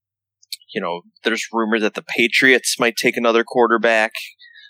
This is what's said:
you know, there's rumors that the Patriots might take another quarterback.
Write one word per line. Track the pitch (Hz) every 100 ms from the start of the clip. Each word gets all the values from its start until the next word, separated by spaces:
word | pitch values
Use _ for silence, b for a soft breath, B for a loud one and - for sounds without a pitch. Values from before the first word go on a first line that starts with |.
| _ _ _ _ _ - -
you | 110
know, | 90 87 110 _
there's | 120 110 -
rumors | 113 110 113
that | 104
the | -
Patriots | - - 117 - 131 123 - -
might | 120 -
take | 127 120
another | 117 113
quarterback. | 113 127 117 113 117 110 110 - - - B B B